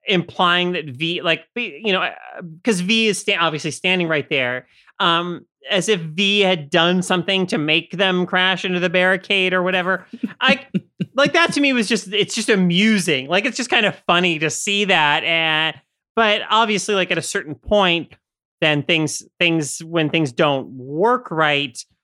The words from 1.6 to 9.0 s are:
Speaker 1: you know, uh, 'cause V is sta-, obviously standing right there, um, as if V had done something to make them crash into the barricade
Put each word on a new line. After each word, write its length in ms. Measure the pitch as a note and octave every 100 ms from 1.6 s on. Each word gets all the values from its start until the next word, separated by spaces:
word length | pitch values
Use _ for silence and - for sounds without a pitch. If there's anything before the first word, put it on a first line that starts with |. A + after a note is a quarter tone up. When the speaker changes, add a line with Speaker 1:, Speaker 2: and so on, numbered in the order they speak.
| A3+ C#3+
Speaker 1:
you 100 | G#3+
know, 80 | F#3
uh, 100 | F3+ E2+ B1 - F3 D#3+
'cause 180 | B3 F#3
V 260 | F3+ A3+ A3
is 120 | F#3+
sta-, 180 | - F#3+
obviously 320 | E3 D3+ E3
standing 360 | - F3+ F#3 E3
right 200 | D#3 -
there, 380 | C#3+ B2 B2 - _ _ -
um, 460 | F#3 E3 F3 E3+ - _ -
as 180 | G3 F3
if 140 | G3
V 380 | D#3+ D#3 G3 G#3
had 320 | F#3 F3+ C#3+
done 320 | E3+ E3+ F#3
something 420 | F3 F3+ E3+ F#3+ F#3
to 100 | E3
make 320 | D3+ E3 D#3+
them 340 | F3 F#3+ F3+ F3
crash 400 | F#3 F#3 F3+ F#3+
into 140 | F3+
the 100 | F3+
barricade 640 | F3+